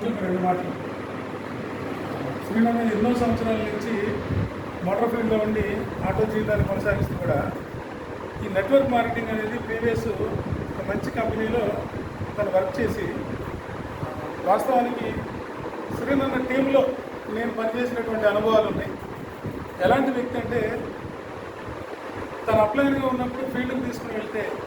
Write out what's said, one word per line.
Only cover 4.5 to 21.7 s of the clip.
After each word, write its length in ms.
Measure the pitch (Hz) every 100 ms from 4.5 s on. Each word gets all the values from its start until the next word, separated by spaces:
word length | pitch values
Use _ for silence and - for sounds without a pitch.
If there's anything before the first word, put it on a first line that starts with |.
| - - - 175
మోటార్ 240 | 202 233
ఫీల్డ్‌లో 280 | 226 220 220
ఉండి 400 | 214 214 202 202 - - 185
ఆటో 180 | 190 220
జీవితాన్ని 420 | 214 214 208 202
కొనసాగిస్తూ 480 | 196 202 196 - -
కూడా 360 | 170 143 - - - - - - - - - - 214
ఈ 80 |
నెట్వర్క్ 360 | 190 202 277 254
మార్కెటింగ్ 400 | 240 233 240 226
అనేది 300 | 220 214 233
ప్రీవియస్ 480 | 226 226 226 226 226
ఒక 760 | 196 208 - - - - - 190
మంచి 220 | 208 -
కంపెనీలో 480 | 233 220 220 220 233 208 - - - - - - -
తను 140 | 208
వర్క్ 280 | 185 190 -
చేసి, 340 | 226 - 175 170 - - - - - - - - - - - - -
వాస్తవానికి 680 | 208 - 247 240 240 - - - - - - - - - -
శ్రీనగర్ 500 | - 277 269 254 254
టీంలో 400 | 262 269 269 247 - - - -
నేను 220 | 214 233
పనిచేసినటువంటి 760 | 220 226 233 240 233 226 220 214
అనుభవాలు 420 | 202 214 214 214
ఉన్నాయి. 240 | - - - - - - - - - - -
ఎలాంటి 300 | 185 254 269
వ్యక్తి 260 | 247 - 240
అంటే, 420 | 220 240 214 - - - - - - - - - -